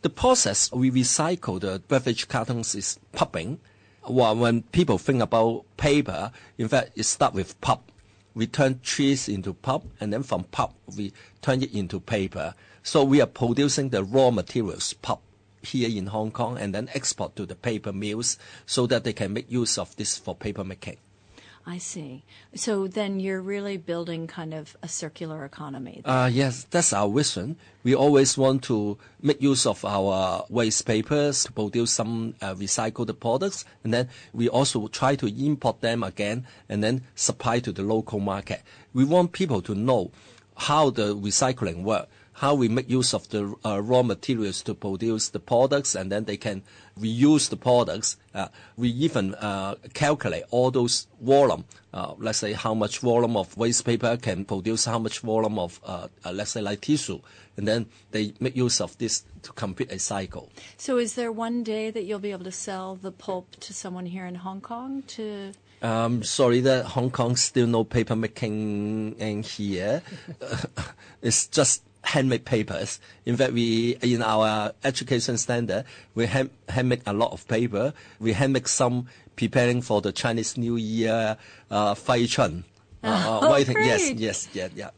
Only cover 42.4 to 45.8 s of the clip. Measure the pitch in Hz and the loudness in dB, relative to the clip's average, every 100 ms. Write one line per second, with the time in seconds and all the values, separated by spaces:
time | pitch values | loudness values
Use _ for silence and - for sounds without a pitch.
42.4 | 139 147 120 117 123 127 123 104 - 107 | 2 4 4 2 0 2 2 0 -4 -4
43.4 | 101 104 113 101 104 127 123 98 - 123 | -4 -4 -4 -4 2 4 4 0 -2 -2
44.4 | 107 92 - 101 104 95 113 110 - 104 | -2 -4 -6 -6 -6 -2 -2 -2 -2 -6
45.4 | - 120 131 143 | 0 4 4 2